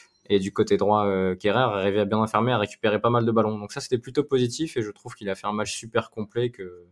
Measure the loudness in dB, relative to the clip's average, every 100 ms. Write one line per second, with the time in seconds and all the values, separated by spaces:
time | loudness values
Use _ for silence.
0 | -20 _ 0 2 2 0 2 2 4 4
1 | 2 0 0 0 0 2 2 2 0 2
2 | 2 0 2 2 2 2 0 -2 0 2
3 | 2 2 2 2 2 -2 -8 -10 -4 -4
4 | -2 -4 0 0 0 -2 -6 -4 -6 -8
5 | -16 -10 -8 -6 -4 -4 -4 -8 -4 -4
6 | -4 -6 -8 -4 -4 -6 -14 -16 -20